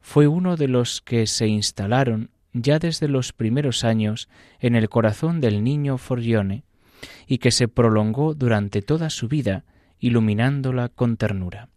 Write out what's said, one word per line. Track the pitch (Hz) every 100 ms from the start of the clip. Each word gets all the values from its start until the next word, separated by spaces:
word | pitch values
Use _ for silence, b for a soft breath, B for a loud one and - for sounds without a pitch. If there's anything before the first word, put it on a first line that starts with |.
fue | - 147 147
uno | 160 180 170
de | 143
los | 127 120 -
que | - 120 110
se | - 110
instalaron | 107 101 - 98 123 131 110 117 _ _
ya | 123 120 151
desde | 170 165 151
los | 135 123
primeros | - 113 123 143 117
años | 120 113 107 107 - b b b
en | 123
el | 117 110
corazón | 120 110 107 160 170
del | 127 104
niño | 113 147 143 127
Forgione | - 123 117 113 98 104 - B B B B B B
y | 127
que | 123
se | - 120
prolongó | - 117 107 107 110 156
durante | 151 123 107 101 104
toda | 98 156 160
su | - 113
vida, | 151 127 95 - b b b
iluminándola | 123 117 110 104 123 143 131 127 120
con | - 120 117
ternura. | 107 98 90 101 113